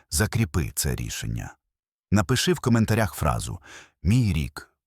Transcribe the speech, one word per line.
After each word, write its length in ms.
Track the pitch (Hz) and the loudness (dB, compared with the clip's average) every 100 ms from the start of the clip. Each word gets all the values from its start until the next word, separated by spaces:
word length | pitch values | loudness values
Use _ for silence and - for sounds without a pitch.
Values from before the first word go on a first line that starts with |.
| _ | _
закріпи 600 | 76 107 - - 92 60 - | -2 0 0 0 0 -2 -4
це 200 | 71 60 | -4 -4
рішення. 600 | 57 - 55 57 - - _ _ _ _ _ | -6 -8 -6 -8 -8 -16 _ _ _ _ _
Напиши 420 | 101 - 127 - | 0 2 0 2
в 60 | 175 | 0
коментарях 540 | 123 117 110 110 107 | 2 2 4 2 0
фразу 480 | - 76 58 53 52 - - - _ | 0 -2 -2 -6 -12 -16 -20 -20 _
"Мій 300 | 82 123 107 | 2 4 4
рік 400 | 78 67 - - _ | 0 -2 -8 -18 _